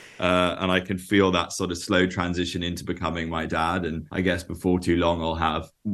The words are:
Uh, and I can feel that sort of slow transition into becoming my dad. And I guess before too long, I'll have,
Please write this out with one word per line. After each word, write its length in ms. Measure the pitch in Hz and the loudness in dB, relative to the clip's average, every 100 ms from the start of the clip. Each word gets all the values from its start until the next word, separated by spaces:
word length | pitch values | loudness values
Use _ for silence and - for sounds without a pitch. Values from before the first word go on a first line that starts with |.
| - - | -20 -4
Uh, 360 | 90 90 90 87 | 2 4 2 0
and 120 | 92 | 0
I 80 | 92 | 0
can 180 | 92 85 | 0 -6
feel 340 | - 101 95 | 2 4 6
that 200 | 87 82 | 4 0
sort 200 | - 90 | -2 -4
of 60 | 87 | -4
slow 300 | - 92 92 | 0 2 2
transition 560 | 92 87 87 87 90 | 0 -2 -2 -4 -4
into 200 | 87 85 - | -4 -6 -6
becoming 440 | 87 82 82 82 | -4 -4 -4 -4
my 160 | 82 80 | -4 -2
dad. 400 | 82 82 92 85 | -2 0 0 -2
And 220 | 80 - | -6 -6
I 100 | 95 | -2
guess 220 | 92 87 | 0 0
before 360 | - 78 92 90 | -4 -4 2 2
too 160 | 87 85 | 2 2
long, 240 | 85 85 | 2 2
I'll 140 | 82 80 | -2 0
have, 340 | 82 80 80 _ 107 | 0 -2 -6 _ -6